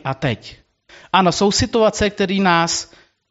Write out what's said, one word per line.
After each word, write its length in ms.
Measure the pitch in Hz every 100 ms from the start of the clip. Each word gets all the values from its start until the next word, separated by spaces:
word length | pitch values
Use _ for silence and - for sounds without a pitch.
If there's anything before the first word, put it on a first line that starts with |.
a 100 | 135
teď. 460 | 131 143 107 - - _ _ _ - -
Ano, 200 | 185 185
jsou 200 | 160 202
situace, 580 | 196 233 233 214 208 208
které 240 | 202 190
nás, 580 | 196 190 170 165 - - - _ _ _